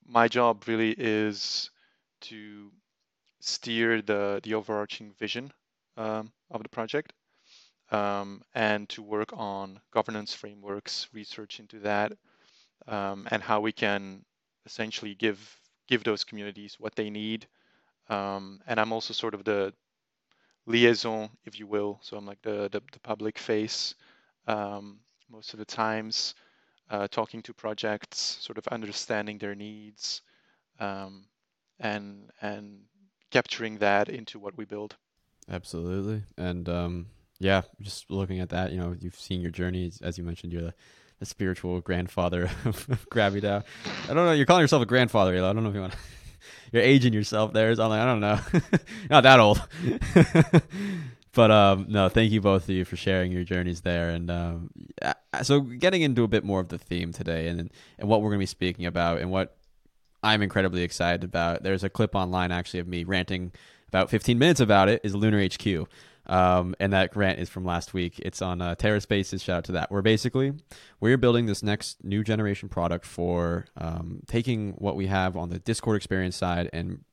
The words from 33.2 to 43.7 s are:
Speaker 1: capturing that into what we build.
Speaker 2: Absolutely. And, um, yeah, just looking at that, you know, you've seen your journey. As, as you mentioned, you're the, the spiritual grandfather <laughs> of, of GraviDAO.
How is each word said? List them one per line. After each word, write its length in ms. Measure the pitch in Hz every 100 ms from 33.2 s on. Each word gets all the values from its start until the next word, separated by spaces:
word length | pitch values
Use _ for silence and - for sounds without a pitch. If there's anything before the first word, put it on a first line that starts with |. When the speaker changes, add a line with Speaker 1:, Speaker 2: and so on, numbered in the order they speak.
| _
Speaker 1:
capturing 460 | 127 - - 113 107
that 320 | 101 101 101
into 280 | 135 107 107
what 200 | 101 98
we 80 | 107
build. 320 | 104 107 - _ _ _ _ -
Speaker 2:
Absolutely. 720 | 92 - 85 87 92 98 107 101 -
And, 320 | 90 87 87
um, 380 | 87 87 87 85 _ _ _
yeah, 220 | 95 98 90 _
just 300 | 101 - -
looking 280 | 98 95 92
at 100 | 90
that, 240 | 87 92
you 60 | 90
know, 180 | 87 87
you've 160 | 90 -
seen 240 | - 92
your 120 | 87
journey. 340 | 82 90 92 87
As, 160 | 82
as 160 | - 87
you 80 | 87
mentioned, 260 | 85 87
you're 120 | 85
the, 100 | 85 - _ _ _ _
the 60 | 95
spiritual 540 | - 95 90 90 90
grandfather 720 | 85 90 90 - 90 87 87 -
<laughs> 80 | -
of, 240 | 104 -
of 180 | 120 -
GraviDAO. 540 | 120 101 101 101 101 -